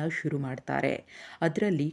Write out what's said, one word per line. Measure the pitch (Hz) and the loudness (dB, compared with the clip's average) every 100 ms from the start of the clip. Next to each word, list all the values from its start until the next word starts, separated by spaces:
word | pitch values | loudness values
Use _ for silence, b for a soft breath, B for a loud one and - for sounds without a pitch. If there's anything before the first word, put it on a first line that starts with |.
| 160 | -2
ಶುರು | - 151 143 | -2 -2 -2
ಮಾಡ್ತಾರೆ. | 135 131 - 139 139 - - B B B | -2 -6 -2 0 0 -2 -6 B B B
ಅದ್ರಲ್ಲಿ | 165 160 208 170 147 | 0 2 2 2 0